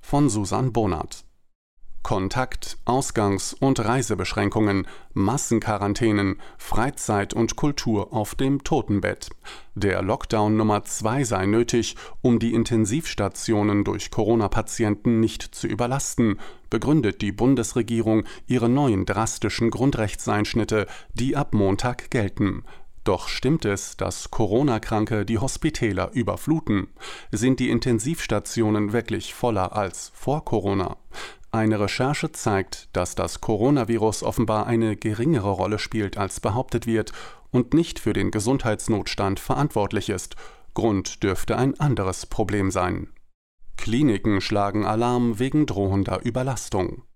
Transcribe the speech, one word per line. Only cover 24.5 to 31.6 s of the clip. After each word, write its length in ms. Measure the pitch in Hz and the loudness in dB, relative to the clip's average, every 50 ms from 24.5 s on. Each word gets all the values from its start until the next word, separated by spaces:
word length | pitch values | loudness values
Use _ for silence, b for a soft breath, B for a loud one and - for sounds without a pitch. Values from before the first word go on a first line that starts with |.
| 101 117 143 147 120 107 - - 117 107 107 104 117 107 101 104 | 4 2 4 4 2 0 0 0 0 0 0 0 0 -2 0 0
die 100 | 117 107 | 0 0
Hospitäler 720 | - 127 - - - 160 - - - 113 98 90 90 - - | 0 -2 -4 -2 -2 -2 0 0 -2 0 0 0 -2 -2 0
überfluten? 760 | - 117 - 95 - - - 156 160 - - 110 98 - - - B B B B B B B | -2 0 0 -2 -4 0 0 0 0 2 0 0 0 0 -4 -10 B B B B B B B
Sind 280 | - 107 110 131 131 - | -2 2 4 4 4 4
die 100 | 123 120 | 2 0
Intensivstationen 1200 | 117 120 - 131 120 110 104 135 165 - - - 117 104 101 - - 117 113 107 107 104 107 101 104 | 0 0 2 2 0 2 2 -2 -4 -4 -2 -2 -2 -2 -2 -4 -2 0 2 2 2 2 0 0 -2
wirklich 420 | 120 113 - 113 95 - - - | -2 -2 -2 -4 -4 -4 -8 -8
voller 400 | - - 123 113 101 92 90 - | -2 -2 0 2 2 0 0 0
als 360 | 104 104 95 - - - - - | -2 -2 -2 -4 -8 -14 -14 -14
vor 280 | - - - 139 151 - | -6 -2 -2 -2 -2 -2
Corona? 540 | - - 110 92 98 101 98 92 - - - - - B B B B B B B - | 0 -2 0 0 0 0 0 0 -2 -6 -10 -14 -16 B B B B B B B -4
Eine 280 | - 113 | -2 2